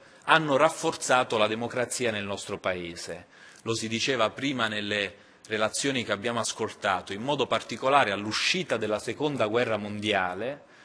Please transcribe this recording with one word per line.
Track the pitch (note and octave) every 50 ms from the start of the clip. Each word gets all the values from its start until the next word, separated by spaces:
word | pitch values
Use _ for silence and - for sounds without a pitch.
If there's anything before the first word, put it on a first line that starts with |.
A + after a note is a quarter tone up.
| - - - - -
hanno | - D3+ D#3+ D#3+ D3 C#3
rafforzato | C3 D3+ D#3+ - - - D#3+ D#3 - - - C3 B2+ B2+ - A#2+
la | A2 G#2+
democrazia | G#2+ A2 A2+ A#2+ A2+ A#2 B2 A#2+ A#2 - - B2 A2+
nel | G#2+ G#2 G2+
nostro | G2+ G2+ G2 - - G2+
Paese. | - - G2 F#2 F2+ F2 E2+ E2+ E2+ - - E2+ F2 F2 - - - - - - - -
Lo | A2+ A2+
si | A2 A2+
diceva | A2 A2+ A2+ - C#3 C3+ A#2 A2 G#2+
prima | - - C3+ C#3+ C#3 B2 A2+
nelle | A2 G#2+ G#2 G2+ G2+ G#2 G#2 G2+ F#2 - - - - - - -
relazioni | - A2 G#2+ G#2+ G#2+ - - - C#3 C3+ B2+ G#2+
che | G#2+
abbiamo | G#2 G2 G#2 A#2+ A#2+ A#2
ascoltato, | A2 - - - A2 G2 - - - G2+ F#2 F2+ - - G2
in | G2+
modo | A#2 C#3+ D3+ C3+ A#2+
particolare | - A#2 G#2+ - - B2 - C3 C3 C#3 C#3+ B2 G#2
all'uscita | G2 G2 G#2 G#2+ G#2 - - - - F#3 E3 - C3
della | A2 A2 G#2 G#2+ G#2
Seconda | - A#2+ A2 - C#3+ D3+ C#3+ A#2+ A2+
Guerra | G#2+ G#2+ A#2+ B2 A2+ A2
Mondiale, | G#2 G#2 G#2 G#2 G#2 G#2 G#2+ G2+ F#2+ F#2 F2+ F2+ F#2+ A2+ B2+ D3 C#3+ - - - -